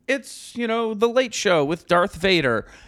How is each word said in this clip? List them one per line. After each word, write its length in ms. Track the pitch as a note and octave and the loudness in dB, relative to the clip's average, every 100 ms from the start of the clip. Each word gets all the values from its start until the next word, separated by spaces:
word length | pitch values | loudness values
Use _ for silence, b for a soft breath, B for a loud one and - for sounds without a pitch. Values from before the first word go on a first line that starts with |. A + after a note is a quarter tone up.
| - | -6
"It's, 460 | C4+ - - - A#3+ | -6 -8 -20 -14 -6
you 100 | A#3 | -4
know, 260 | A3+ A3+ | -2 -4
the 140 | G#3+ A#3 | 0 0
Late 260 | A#3 B3+ | 2 -2
Show 300 | - G3+ E3+ | -2 0 2
with 220 | C#3+ E3+ - | 2 -2 0
Darth 300 | F3 F#3+ D#3+ | 2 2 0
Vader." 500 | F#3+ F3 C3+ A2 - B | 0 2 2 0 -4 B